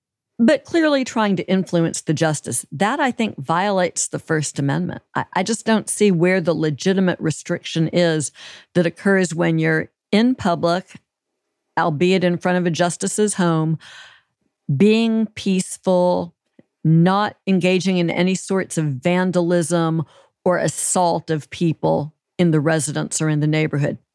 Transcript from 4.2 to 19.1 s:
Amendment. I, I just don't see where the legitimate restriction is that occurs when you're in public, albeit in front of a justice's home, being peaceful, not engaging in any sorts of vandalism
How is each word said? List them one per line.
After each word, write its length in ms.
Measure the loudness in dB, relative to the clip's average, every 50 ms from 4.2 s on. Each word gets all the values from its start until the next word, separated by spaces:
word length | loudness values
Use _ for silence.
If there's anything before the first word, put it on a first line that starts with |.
| -4 -2 -2 -2 -2 -4 -4 -4
Amendment. 460 | -2 -2 -2 -2 -4 -6 -8 -12 -16 _ -6
I, 120 | -6 -6 -4 -4
I 100 | -2 -2
just 220 | -2 -2 -2 0
don't 240 | 0 0 0 0 -4
see 200 | 0 2 2 4
where 300 | 4 4 4 2 2 2
the 140 | 0 0 0
legitimate 640 | 0 -2 -2 -2 -2 -2 0 0 2 2 0 0 -2
restriction 680 | -2 -4 -4 -4 -6 -8 -8 -8 -8 -6 -2 -2 -2 0
is 420 | 2 2 2 2 2 0 -2 -4 -8 -14 -20 -20 -20 -20 -20 _ -2
that 140 | 0 0 0
occurs 480 | -4 -2 0 2 2 2 2 0 -2
when 240 | -2 -2 0 0 0
you're 320 | 0 0 0 -2 -4 -6 _ _ _ _
in 220 | 0 2 2 2 0
public, 640 | 0 -2 -2 0 0 0 0 -2 -2 -4 -10 -18 -20 _ _ _ _ _ _ _ _ _ _ _ _ _ _ _ 0
albeit 460 | 0 0 0 2 2 2 2 2 2
in 140 | 0 0 0
front 200 | 0 0 0 0
of 80 | 0
a 60 | 0
justice's 640 | 0 0 0 0 -2 -4 -6 -4 -2 -2 -2 -2 0
home, 420 | 0 0 2 2 2 0 0 -2 -4 -6 -12 -20 -20 -20 -20 -20 _ _ _ _ _ _ _ _ _ _ -4 2
being 520 | 4 4 4 4 4 2 2 0 0 -2 -2 -6
peaceful, 960 | -6 -2 -2 0 0 -2 -4 -10 -6 -2 0 2 2 2 2 0 -2 -4 -6 -12 _ _ _ _ -20 _ _ _ _ 2
not 520 | 4 4 6 6 4 4 2 0 -2 -6 -6 _
engaging 520 | 0 0 2 2 2 2 2 2 0 0 0
in 120 | 0 0
any 260 | 0 0 0 0 0
sorts 440 | -2 -4 -4 -4 -4 -4 -4 -4 -4
of 60 | -2
vandalism 1200 | -2 -4 -2 -2 0